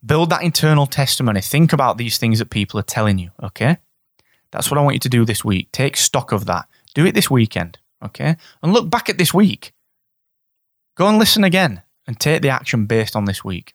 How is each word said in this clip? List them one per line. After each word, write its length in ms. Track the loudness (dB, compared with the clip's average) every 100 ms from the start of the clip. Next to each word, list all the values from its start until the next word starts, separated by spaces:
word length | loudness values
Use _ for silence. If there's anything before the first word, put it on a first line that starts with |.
| 0
Build 240 | 0 2
that 140 | 0
internal 420 | 0 0 2 2 2
testimony. 560 | -2 -2 -2 0 -2
Think 320 | -2 2 2
about 240 | 2 0 -2
these 220 | -4 -2
things 180 | 0 0
that 140 | -2
people 280 | -4 -4 -4
are 40 |
telling 340 | -6 -2 0 0
you, 140 | -4 -12
okay? 360 | -14 -2 0 0 _ _ _ _ _ _ _
That's 180 | -8 -2
what 80 | 0
I 60 |
want 100 | 2
you 60 | 0
to 100 | -2
do 160 | 0 0
this 180 | -2
week. 280 | -2 -4 -4
Take 260 | -4 -4 0
stock 340 | -2 -2 -2
of 140 | -4 -2
that. 220 | -6 -6 _ _
Do 100 | 0
it 100 | 2
this 180 | 2 0
weekend, 480 | 2 2 -2 -8 -12 _ _ -16
okay? 300 | -6 -4 -4 -8 _
And 120 | 0
look 180 | 0 2
back 180 | -2 -2
at 80 | -2
this 160 | 2
week. 400 | 4 2 2 -12 _ _ _ _ _ _ _ _ _ _ _ _
Go 140 | 0 4
and 100 | 4
listen 260 | 4 4
again 380 | 4 4 0 -2 _ _ -14
and 140 | -4
take 240 | 0 2
the 60 | 0
action 360 | -2 -2 -2 0
based 300 | 0 0 -2
on 100 | -4
this 180 | -4
week. 300 | -8 -10 -12